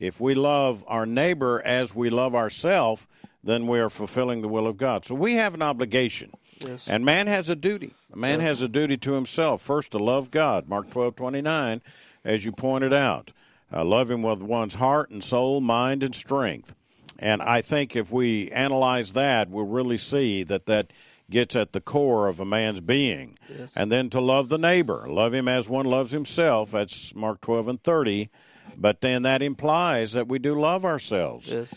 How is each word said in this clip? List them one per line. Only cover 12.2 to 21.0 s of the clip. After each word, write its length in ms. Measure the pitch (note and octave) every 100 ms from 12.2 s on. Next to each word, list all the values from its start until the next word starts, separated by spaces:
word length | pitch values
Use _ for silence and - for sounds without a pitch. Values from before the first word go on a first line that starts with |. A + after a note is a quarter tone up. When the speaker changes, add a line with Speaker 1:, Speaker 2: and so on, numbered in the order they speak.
Speaker 1:
as 200 | A2 G#2+
you 60 | G#2+
pointed 420 | G#2 C3 C3 C3+
out. 400 | C#3 C3 D2+ - - _ _ _
Uh, 120 | E2
love 240 | E2 A2 A#2+
him 140 | A#2+
with 180 | A2+ G#2
one's 360 | G2+ A#2 G#2+ F#2+
heart 340 | C3 D3 C#3+
and 140 | G#2
soul, 360 | - B2 C3 C#3
mind 440 | B2 A#2 B2+ C3+
and 100 | C3+
strength. 580 | B2 - C#3 A#2 B1 - - _ _ - -
And 240 | G#2+ G#2
I 200 | A#2 A#2+
think 340 | - D3+ C3+ A#2+
if 160 | G#2+
we 360 | B2 A#2+ A2 F#2+
analyze 600 | B2+ C#3 C3 B2+ B2+ G2+
that, 360 | G#2 C#3 A#2+ F#2
we'll 160 | G2 G2+
really 320 | A#2+ B2+ A2+
see 460 | - C#3+ B2+ G2
that 220 | E2+ F#2+ -
that 260 | G#2+ G2+ -